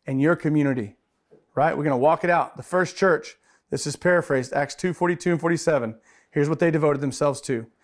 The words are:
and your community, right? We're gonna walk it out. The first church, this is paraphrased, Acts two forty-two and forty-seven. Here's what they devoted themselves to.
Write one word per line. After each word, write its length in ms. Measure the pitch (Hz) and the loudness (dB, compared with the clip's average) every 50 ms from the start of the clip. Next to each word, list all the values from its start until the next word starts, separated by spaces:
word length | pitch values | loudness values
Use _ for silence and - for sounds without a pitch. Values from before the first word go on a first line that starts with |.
| _ | _
and 140 | - 135 131 | -4 -2 2
your 140 | 143 160 175 | 2 2 2
community, 600 | 160 - 156 151 151 143 139 131 123 107 98 - _ _ _ _ _ _ _ - _ _ _ _ | 2 0 0 2 2 2 2 0 -2 -4 -8 -10 _ _ _ _ _ _ _ -20 _ _ _ _
right? 220 | 131 143 165 - | 0 0 2 0
We're 60 | - 147 | 0 0
gonna 140 | 156 135 | 0 0
walk 260 | 123 175 208 214 - - | 2 4 4 2 2 2
it 60 | 175 | 2
out. 260 | 175 160 131 - - | 2 2 0 -2 -8
The 80 | - 120 | -14 -8
first 320 | - 175 185 180 - - | -4 -2 0 0 -2 -2
church, 400 | - 196 190 165 - - - - _ _ _ _ _ _ _ | 0 2 2 2 2 0 -6 -20 _ _ _ _ _ _ _
this 160 | 143 139 - | -8 -6 -6
is 120 | 151 139 | -6 -8
paraphrased, 560 | - - 180 180 175 - - 143 131 123 127 - | -2 0 2 2 2 2 0 -2 -2 -2 -2 -4
Acts 220 | 139 143 135 - | -4 -4 -4 -6
two 180 | - - 185 165 | -6 -4 -4 -4
forty-two 380 | - 180 175 175 165 - 180 | -2 -2 -2 -2 -2 -2 -2
and 100 | 175 147 | -2 0
forty-seven. 540 | 160 165 170 156 - 170 156 135 117 113 110 - _ _ _ _ _ _ | 0 -2 -2 0 0 0 0 0 0 -4 -8 -12 _ _ _ _ _ _
Here's 180 | - 151 143 | -2 0 0
what 120 | 147 160 - | 0 2 2
they 120 | 175 170 | 2 2
devoted 300 | 156 160 151 151 143 135 | 2 2 2 2 2 0
themselves 400 | 143 135 123 - 156 143 135 131 | -2 -4 -2 -2 -2 -2 -2 -2
to. 260 | - - 131 113 110 - _ _ | -4 -4 -4 -4 -6 -10 _ _